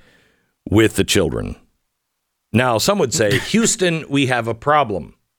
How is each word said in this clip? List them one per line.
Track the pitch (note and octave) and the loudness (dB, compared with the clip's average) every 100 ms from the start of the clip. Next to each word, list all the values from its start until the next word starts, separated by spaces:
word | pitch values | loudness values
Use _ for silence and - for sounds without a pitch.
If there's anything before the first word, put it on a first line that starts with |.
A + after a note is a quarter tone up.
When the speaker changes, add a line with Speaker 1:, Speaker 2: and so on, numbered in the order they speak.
| _ _ _ _ _ _ - | _ _ _ _ _ _ 0
Speaker 1:
with | G#2 G#2+ - | 4 4 2
the | |
children. | - G2+ D#2 A1+ G1+ - _ _ _ _ _ _ _ _ _ | 0 0 0 -4 -8 -12 _ _ _ _ _ _ _ _ _
Now, | A2 B2+ A2 | 0 2 0
some | - G3+ | 0 0
would | C3+ | 0
say, | - G#2 B2 | 0 0 0
Speaker 2:
<laughs> | - | 0
Speaker 1:
"Houston, | A3 A3 - F3+ D#3+ - | 0 0 0 -2 -2 -4
we | C#3 B2+ | -2 0
have | A#2+ A2+ | -2 -4
a | |
problem." | A2+ C#3+ D3+ A#2 F2+ A1 - _ | -4 0 2 0 -4 -10 -20 _